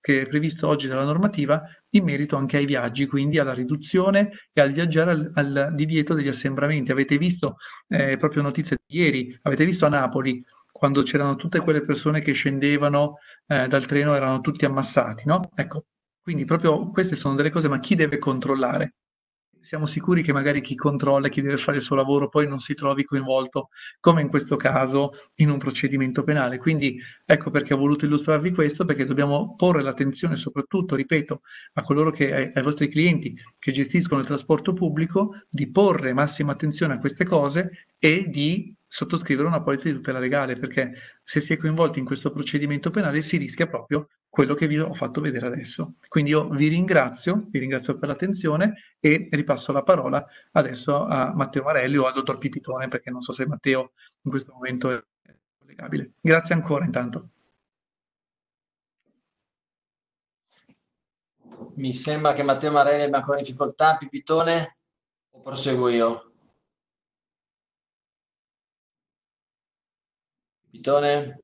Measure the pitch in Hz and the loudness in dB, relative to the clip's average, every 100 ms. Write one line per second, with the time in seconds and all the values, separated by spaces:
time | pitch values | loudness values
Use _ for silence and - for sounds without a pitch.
0 | - 135 131 147 156 151 151 147 135 131 | 2 0 2 -2 -2 -2 0 0 0 -2
1 | 139 156 202 180 139 156 - - _ 202 | 0 2 0 0 0 0 -2 -20 _ 2
2 | 175 139 147 147 135 143 143 135 120 120 | 2 -2 -2 -2 0 2 2 0 -2 -2
3 | 139 139 139 151 135 127 127 147 - 185 | -2 0 2 2 0 -2 -2 -4 0 2
4 | 190 196 208 - - - 139 139 170 156 | 4 4 2 -2 -6 2 4 4 2 2
5 | 170 165 156 - 143 139 139 156 156 160 | 2 2 0 0 0 0 0 0 0 0
6 | 147 160 139 127 139 135 143 151 123 131 | 2 0 0 -2 -2 0 0 0 0 0
7 | 135 143 180 180 143 - - - _ - | 2 4 2 0 -2 -6 -16 -20 _ 0
8 | 139 135 156 151 143 139 156 131 _ 151 | 2 2 0 0 0 -2 -2 -4 _ 2
9 | 165 131 123 123 - 139 160 180 151 147 | 2 2 -4 -6 -4 2 2 4 2 4
10 | 127 139 131 123 - _ _ - 143 139 | 0 0 -2 -2 -6 _ _ 0 2 2
11 | 131 143 143 135 170 175 170 151 147 143 | 2 0 0 -2 -2 -2 2 0 2 -2
12 | 151 151 151 139 143 139 143 147 143 143 | 0 0 0 0 0 0 2 2 2 2
13 | 147 147 - - _ 143 127 139 127 143 | 0 -2 -20 -20 _ 0 2 0 2 0
14 | 147 143 135 131 - 147 143 135 135 - | 2 2 2 0 -2 0 0 0 0 0
15 | 117 110 147 180 180 - 170 156 - _ | 0 -2 0 0 0 -6 -6 -6 -14 _
16 | _ _ - 156 131 165 165 151 - - | _ _ -6 -4 0 2 2 2 0 -2
17 | 185 143 143 135 156 160 151 135 - 185 | -2 -2 -2 0 0 2 0 -2 2 2
18 | 151 143 143 131 120 135 123 - - _ | 4 2 -2 -2 -2 0 0 -2 -4 _
19 | _ _ _ _ _ _ _ 156 151 - | _ _ _ _ _ _ _ -6 -4 -4
20 | 151 180 156 139 139 143 - 127 147 143 | 2 2 2 0 2 -2 -4 -2 0 0
21 | 139 139 139 139 139 139 - 143 117 139 | 2 4 2 0 0 0 0 -2 0 0
22 | 135 143 143 151 147 139 - 143 139 139 | 4 2 2 0 0 -2 -6 -4 -2 -2
23 | 139 139 135 131 131 139 - - - - | -2 -2 0 0 0 -6 -8 -16 -20 2
24 | 175 165 143 147 - 143 131 131 131 139 | 4 4 4 0 0 0 2 2 2 0
25 | 143 - - _ 151 143 131 131 131 135 | 0 -4 -20 _ 2 2 -2 -2 -2 0
26 | 131 131 143 151 127 127 160 156 139 123 | -2 -2 0 0 0 -2 0 0 0 -4
27 | - - _ 156 147 143 143 139 143 147 | -14 -20 _ 2 4 -2 0 2 2 2
28 | 151 147 147 156 165 175 151 147 170 139 | 2 0 2 2 2 0 0 0 -2 0
29 | 131 135 143 143 - - 180 170 135 131 | 0 0 2 0 -2 0 2 4 0 -2
30 | 139 135 170 156 - - 139 196 180 139 | -2 -2 -4 -2 -4 -6 -4 -2 -2 -2
31 | 139 160 147 143 _ - - - - 143 | 0 0 0 -8 _ -20 -8 -8 0 2
32 | 156 156 143 139 127 - 131 147 147 151 | 2 2 0 0 -2 0 -2 0 0 2
33 | 170 160 120 113 - _ - 135 135 175 | 2 2 -2 -12 -18 _ -4 -2 0 0
34 | - 143 131 139 - 156 - 180 175 147 | 0 -2 -2 -6 0 0 0 -2 0 0
35 | 170 190 208 - _ - 143 - 196 165 | 0 0 -2 -4 _ -6 -2 4 4 4
36 | 131 127 147 - 147 139 156 147 160 123 | 0 0 0 0 -4 -2 -4 -2 -2 -2
37 | 139 - 180 165 143 147 185 - - _ | -4 -2 0 2 2 0 -4 -8 -20 _
38 | 156 165 185 139 147 185 - - _ - | 2 2 0 -2 -2 -2 -6 -16 _ -8
39 | - 170 - 135 151 160 - 139 143 135 | -4 -4 -2 0 0 0 0 -2 -2 -4
40 | 123 131 127 143 131 123 127 - 127 - | -6 -4 -2 -2 -2 -6 -4 -4 -4 -6
41 | - - - - 143 156 160 160 165 151 | -20 -20 -4 -4 -2 -2 -2 2 0 0
42 | 127 135 143 143 143 151 143 147 175 175 | -6 -4 -4 -6 -4 -4 -2 -4 -2 -2
43 | 175 143 151 175 180 - 165 120 - 147 | -2 -2 -2 -4 -4 -4 -4 -4 -4 -4
44 | 151 _ _ - 135 147 160 151 160 - | -4 _ _ 0 2 2 0 0 -2 -4
45 | 131 - 151 127 123 135 - - 160 - | -6 -4 -4 -4 -6 -8 -10 -10 -10 -12
46 | _ 165 147 151 151 143 151 165 180 170 | _ 0 2 2 0 2 2 2 4 4
47 | 127 120 - 196 214 143 131 135 127 - | 2 -2 -2 -2 -2 -6 -4 -4 -4 -6
48 | 147 - 185 190 160 151 208 214 - _ | -4 -4 -4 -2 -2 0 0 -2 -16 _
49 | 156 156 160 151 147 131 - 139 139 180 | 2 2 0 -4 0 -2 0 -4 4 2
50 | 131 139 143 - _ - 131 127 - 143 | 4 -4 -4 -20 _ 0 0 -4 -2 -2
51 | - 139 131 170 131 143 135 151 127 143 | 0 -2 -2 -2 -2 -2 0 0 2 2
52 | 131 131 127 131 143 143 - 127 127 127 | 2 0 -4 -4 -6 -8 -8 -8 -6 -8
53 | - 127 123 - 135 127 143 131 127 _ | -8 -12 -10 -6 -6 -4 0 0 -2 _
54 | _ _ 139 135 135 127 127 127 131 123 | _ _ -6 -6 -8 -12 -8 -4 -4 -4
55 | - _ _ _ _ _ 139 - 143 151 | -8 _ _ _ _ _ _ -18 -8 -6
56 | 139 _ 160 160 165 170 - 147 160 127 | -8 _ 2 2 4 -2 0 -2 -2 -4
57 | 123 120 - _ _ _ _ _ _ _ | -6 -10 -16 _ _ _ _ _ _ _
58 | _ _ _ _ _ _ _ _ _ _ | _ _ _ _ _ _ _ _ _ _
59 | _ _ _ _ _ _ _ _ _ _ | _ _ _ _ _ _ _ _ _ _
60 | _ _ _ _ _ _ _ _ _ _ | _ _ _ _ _ _ _ _ _ _
61 | _ _ _ _ - - - - 135 123 | _ _ _ _ -20 -20 -16 -8 -6 -4
62 | - 151 151 139 143 135 151 147 139 147 | -4 0 0 0 0 0 2 4 4 4
63 | 147 139 139 143 127 131 135 - 156 156 | 2 0 0 -4 -4 -4 -6 2 2 2
64 | 139 139 - 160 165 165 165 _ _ _ | -2 -14 -2 0 2 0 -2 _ _ _
65 | _ _ _ 127 - 127 139 127 123 120 | _ _ _ _ -12 -6 -2 2 2 4
66 | 117 117 - _ _ _ _ _ _ _ | 2 0 -12 _ _ _ _ _ _ _
67 | _ _ _ _ _ _ _ _ _ _ | _ _ _ _ _ _ _ _ _ _
68 | _ _ _ _ _ _ _ _ _ _ | _ _ _ _ _ _ _ _ _ _
69 | _ _ _ _ _ _ _ _ _ _ | _ _ _ _ _ _ _ _ _ _
70 | _ _ _ _ _ _ _ 113 123 143 | _ _ _ _ _ _ _ -10 0 2
71 | 147 147 143 - | 2 0 -2 -12